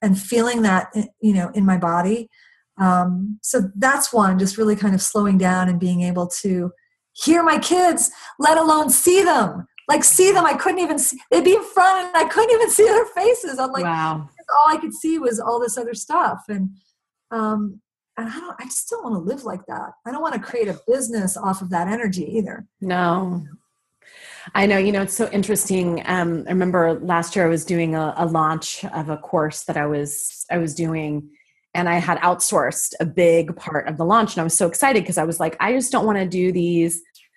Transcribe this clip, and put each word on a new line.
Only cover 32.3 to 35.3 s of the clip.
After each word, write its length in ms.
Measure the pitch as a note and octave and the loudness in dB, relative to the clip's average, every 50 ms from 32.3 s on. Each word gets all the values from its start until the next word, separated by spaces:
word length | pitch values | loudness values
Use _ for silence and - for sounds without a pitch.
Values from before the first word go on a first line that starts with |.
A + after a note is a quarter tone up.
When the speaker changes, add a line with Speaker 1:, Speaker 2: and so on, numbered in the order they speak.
| F3+ F3 - - G#3 E3+ C3+ B2+ - - - - - - | 0 0 -2 -2 0 0 0 0 -2 -4 -6 -8 -6 -6
Speaker 2:
a 60 | D#3+ | -6
big 500 | D#3+ - F#3 F3 E3+ E3 E3+ E3 D#3 E3+ | -4 0 2 4 4 4 4 2 0 -6
part 320 | - - E3+ D#3 D3 - - | -10 -10 -8 -6 -6 -4 -4
of 100 | D#3+ C#3+ | -4 -4
the 80 | E3 | 0
launch, 280 | F3 G#3 A#3 G#3+ G3+ - | 2 2 2 2 0 -2
and 80 | F3+ | -4
I 20 | D#3+ | -2
was 140 | E3 - - | -2 0 0
so 80 | F#3+ E3+ | 0 0
excited 380 | E3+ - - C4+ C4 G#3 F3 | 0 2 2 2 2 2 0
'cause 140 | - E3+ F3 | -2 -2 -2
I 40 | D#3+ | -2
was 160 | E3+ | -2